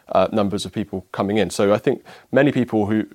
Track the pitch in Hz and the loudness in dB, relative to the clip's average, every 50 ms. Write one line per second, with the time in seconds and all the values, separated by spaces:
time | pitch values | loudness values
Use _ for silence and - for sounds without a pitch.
0 | _ - - 92 92 - - 110 101 98 98 98 - 95 - 113 101 - - 95 | _ -2 0 2 2 2 0 -2 -2 -2 -2 -6 -8 -8 -8 -8 -8 -6 -8 -10
1 | - _ - - 107 98 104 110 98 87 - - 107 101 104 107 - - - - | -10 _ -6 -4 -4 -2 0 0 0 -2 0 0 2 2 2 2 0 -2 -2 -2
2 | - - - - - _ - 131 143 147 - 131 120 - - 110 104 101 110 110 | -6 -14 -20 -20 -12 _ 2 2 4 4 2 0 -2 0 0 0 0 2 0 0
3 | 101 - - | -2 -4 -6